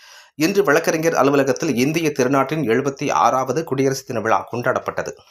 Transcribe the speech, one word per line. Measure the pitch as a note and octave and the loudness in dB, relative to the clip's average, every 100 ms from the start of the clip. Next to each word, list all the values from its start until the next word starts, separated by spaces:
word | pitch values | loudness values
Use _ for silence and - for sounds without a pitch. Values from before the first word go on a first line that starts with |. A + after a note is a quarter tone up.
| - - - - | -20 -20 -20 -2
இன்று | D#3+ G3 | 0 2
வழக்கறிஞர் | D3 D3+ E3+ E3 D#3 - | 2 2 2 0 0 2
அலுவலகத்தில் | C3+ C#3+ C3+ B2 A#2+ A#2 | 2 2 2 0 -2 0
இந்திய | C3 D#3+ D#3+ | 0 0 -2
திருநாட்டின் | D3 B2+ C#3 C3+ D#3+ | 0 0 2 0 -2
எழுபத்தி | B2 A#2+ C#3 C#3 C#3+ | 0 0 0 -4 -2
ஆறாவது | - A2 B2+ C3 C#3+ | 2 2 2 -2 -4
குடியரசு | E3 C3+ C3+ C3+ - | -2 0 0 -2 -6
தின | A#2 | -4
விழா | G#2+ G2 - | 0 0 0
கொண்டாடப்பட்டது. | A#2+ B2+ A2 - - E2+ - - | -4 -2 -2 -4 -6 -8 -10 -20